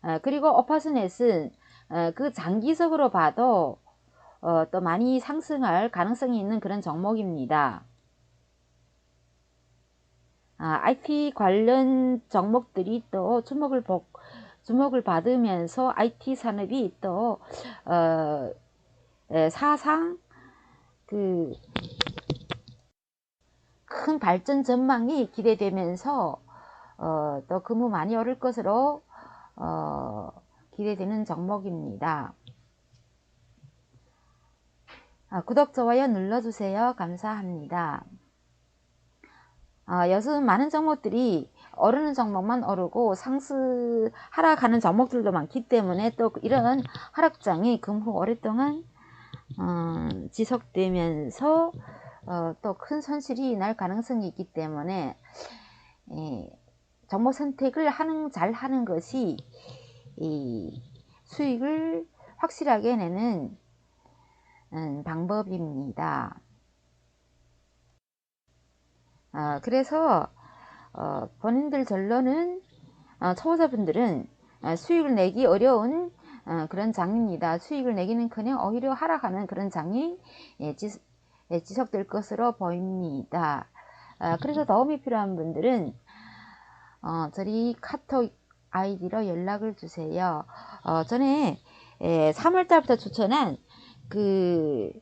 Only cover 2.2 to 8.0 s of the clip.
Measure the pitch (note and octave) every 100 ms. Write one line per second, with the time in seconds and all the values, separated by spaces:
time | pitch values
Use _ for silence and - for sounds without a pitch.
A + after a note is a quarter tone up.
2.2 | C#4 A3+ E3 G#3 A#3+ D#4+ E4+ D#4+ C4 F3+
3.2 | D#3 - B3 G#3+ D3+ - _ _ _ _
4.2 | - _ E3+ E3 D#3+ F#3 F3+ F3 B3 C4
5.2 | B3 D4+ - D4 A#3+ E3+ A3+ F#3+ F#3 A#3+
6.2 | B3+ A#3 G3 A3 G3 G3+ F3 D#3 G3 A3+
7.2 | G3 D#3+ B2 D3+ C#3 F#2+ - _